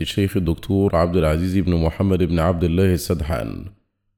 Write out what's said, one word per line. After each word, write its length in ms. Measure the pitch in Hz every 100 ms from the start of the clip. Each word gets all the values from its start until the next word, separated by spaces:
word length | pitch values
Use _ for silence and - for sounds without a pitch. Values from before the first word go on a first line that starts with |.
الشيخ 360 | 80 - 98 98
الدكتور 600 | 85 80 - 98 98 85
عبد 200 | 87 90
العزيز 420 | 78 78 92 95
بن 160 | 87 85
محمد 380 | 82 - 98 90
بن 160 | 87 85
عبد 260 | 82 87
الله 300 | 85 87 95
السدحان، 720 | 90 - 82 76 71 55 - 101 - _ _ _